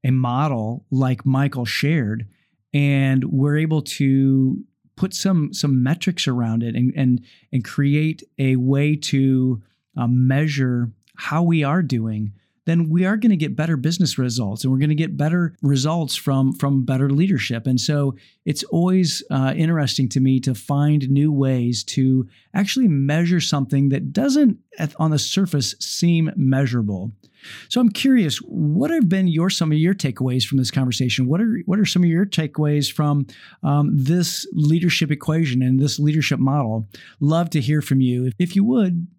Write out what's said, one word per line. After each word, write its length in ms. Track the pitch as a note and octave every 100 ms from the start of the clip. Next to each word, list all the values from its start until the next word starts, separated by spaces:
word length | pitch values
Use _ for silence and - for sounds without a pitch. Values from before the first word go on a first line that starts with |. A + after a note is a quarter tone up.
a 80 | C3
model 720 | C3 B2 B2 D3+ A#2+ G#2+ A#2+ _
like 340 | C3 C3 B2+
Michael 400 | - C3 C#3 C3+
shared, 640 | A#2+ - C#3+ D#3+ G#2+ A2 G#2 _ _ _ _
and 500 | C#3+ C#3+ C#3 C3+ C3
we're 320 | C3 C3 C#3+ D3+
able 240 | D#3+ D#3
to 800 | C#3+ - C#3 C3+ C3+ C3+ C3 - - _ _
put 180 | - F#3
some, 400 | - G3 F3+ D3
some 300 | - C#3+ C3
metrics 440 | B2+ E3+ - F3 -
around 360 | B2 A2+ A2+
it 120 | A#2
and, 180 | A#2+ B2
and, 300 | D3 C3 B2 - _ _
and 140 | C3
create 580 | A2 - C#3+ D3 D#3 D#3 - -
a 180 | C3+
way 400 | C3 B2+ C#3 D3
to, 680 | D3 - C3+ C3+ C3 B2+ A2+ _ _ _ -
uh, 100 | A#2+
measure 840 | B2+ B2+ C3+ D#3 C#3 C3 B2 A#2+ - _
how 280 | - - D3+
we 200 | E3+ E3
are 180 | C#3 F3
doing, 520 | D3+ B2 A2+ G#2+ G#2 G2+ _ _
then 220 | - E3+ D#3+
we 160 | E3+
are 140 | F#3 G#3+
gonna 180 | A#3
get 200 | F#3 D3+
better 200 | A#2+ E3
business 440 | D3 C#3+ E3+ E3+ -
results, 440 | B2+ A#2+ G2+ G#2
and 80 | C3+
we're 80 | C3
gonna 140 | D3+
get 240 | D3+ D#3+ C#3
better 380 | D3 F3 E3+ -
results 520 | C#3 C#3 C#3+ E3+ D3+
from, 380 | - - C3+ C3+
from 320 | B2+ C#3 C3+
better 240 | B2+ C3 C#3
leadership. 560 | C#3 F#3+ D3 - A#2
And 160 | A#2+ B2+
so 340 | C3 D3 C#3 G#2+ _ _
it's 180 | - D3+
always, 580 | - E3 F3+ F#3+ E3+ - -
uh, 220 | C#3 C3 -
interesting 500 | D#3+ E3 C3 - B2+
to 100 | C3+
me 200 | C3 C3
to 120 | C3+
find 560 | B2 - C#3+ D3 D3+ C3
new 220 | C#3 D3+
ways 520 | C#3+ C3+ B2+ A#2+ A#2
to 420 | - - C3 C3 - _ _
actually 340 | F3 G3+ C4 A#3
measure 520 | C#3+ C#3 D#3 F3 F3
something 500 | - D3 C3 C#3 C#3
that 240 | C3 C#3
doesn't, 460 | C#3+ C#4 C#4 C4 - _ -
at, 160 | D3+ -
on 100 | D#3
the 80 | D3+
surface, 560 | - - F#3 D3 - -
seem 520 | - - E3+ E3 D#3
measurable. 760 | - C3+ C3+ C#3 A#2+ G#2 F#2+ G2+ - _ _ - - -
So 100 | A#3+
I'm 100 | A#3+
curious, 480 | - C4+ B3+ D#3+ -
what 520 | - - D3 E3 D4
have 160 | E4 F#3+
been 200 | F#3+ F#3
your, 220 | D#3 F3+
some 220 | - D#3+
of 60 | D3+
your 180 | E3
takeaways 480 | G3 C#3 G#2 B2+ B2+
from 140 | - C#3
this 140 | B2
conversation? 540 | C3+ B2+ A#2 B2+ -
What 140 | B2+ E3
are, 220 | A3+ A3
what 140 | - G3
are 60 |
some 180 | F#3+ F3+
of 60 | F3
your 160 | E3
takeaways 640 | G3+ - D3+ - D3+ D3 C#3
from, 340 | - D3 C#3+ C3+ - - -
um, 260 | D3 C#3+ D3
this 520 | C#3+ C3 F3 F3 - -
leadership 580 | - D3+ E3 E3+ - D3
equation 540 | C#3+ - D#3+ D#3 B2+
and 160 | B2+ C3
this 180 | C#3+ -
leadership 420 | D3 D3+ C#3+ C3
model? 480 | C3+ D3 A#2 A2 G#2 - - _
Love 300 | C#3 E3 E3+
to 100 | D#3
hear 200 | A#2+ D3+
from 200 | - C3+
you. 240 | B2+ B2
If, 80 | B2+ -
if 180 | F3 F#3+
you 60 |
would 420 | G#3+ B3+ F#3+ E3+ F3